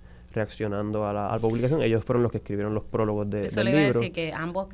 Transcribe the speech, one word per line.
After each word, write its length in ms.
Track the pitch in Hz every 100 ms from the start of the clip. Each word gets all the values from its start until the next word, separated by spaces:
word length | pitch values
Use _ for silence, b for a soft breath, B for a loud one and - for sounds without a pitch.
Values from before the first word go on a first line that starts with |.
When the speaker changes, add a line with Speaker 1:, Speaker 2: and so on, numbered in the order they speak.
| b b b
Speaker 1:
reaccionando 720 | 113 104 - 107 101 104 107 104
a 60 |
la, 160 | 104 101
a 60 |
la 60 | 110
publicación. 420 | 113 117 127 156
Ellos 240 | 117 113 -
fueron 180 | 123
los 80 | 120
que 60 | 107
escribieron 360 | - 101 104
los 120 | 107 -
prólogos 440 | 110 107 104 104
de, 180 | 104 95
Speaker 2:
Eso 100 | 107
Speaker 1:
del 80 | 110
Speaker 2:
le 60 |
iba 80 | 151
a 20 | 143
Speaker 1:
libro. 120 | 117
Speaker 2:
decir, 140 | 113
que 180 | 165 160
ambos 360 | 156 165 180 190